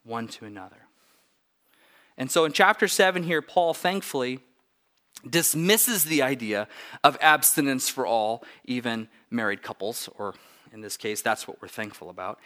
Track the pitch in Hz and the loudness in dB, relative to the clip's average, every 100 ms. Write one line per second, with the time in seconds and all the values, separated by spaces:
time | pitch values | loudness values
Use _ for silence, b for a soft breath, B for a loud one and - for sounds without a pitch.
0 | 117 113 113 - 107 101 92 98 _ _ | -10 -8 -8 -12 -16 -16 -18 -20 _ _
1 | b b b b _ _ _ b b b | b b b b _ _ _ b b b
2 | b b 131 175 160 - 196 214 196 - | b b 0 2 2 6 6 6 2 4
3 | 190 180 170 160 151 - 170 160 180 196 | 4 4 0 -2 0 0 2 2 0 -2
4 | - 139 123 135 _ _ _ _ _ _ | -4 -4 -4 -6 _ _ _ _ _ _
5 | _ - - 165 160 151 170 214 - 214 | _ -20 -2 0 0 0 2 4 2 0
6 | 156 156 131 135 110 101 107 B B B | 0 2 0 -2 -2 -4 -4 B B B
7 | 143 - 156 151 - - 139 131 - - | 2 4 4 6 4 2 0 0 -4 -2
8 | 120 113 107 117 B B - 123 120 113 | 0 0 0 -4 B B -8 -6 -4 -6
9 | 110 b b 117 107 101 - 110 98 117 | -8 b b -2 -2 -2 -8 -8 -6 -6
10 | - - 101 90 B B B 110 107 - | -10 -10 -10 -10 B B B -16 -12 -8
11 | 110 107 120 107 - - 98 - 107 - | -6 -2 0 -2 -4 -14 -14 -10 -10 -10
12 | 80 90 92 - | -16 -10 -10 -10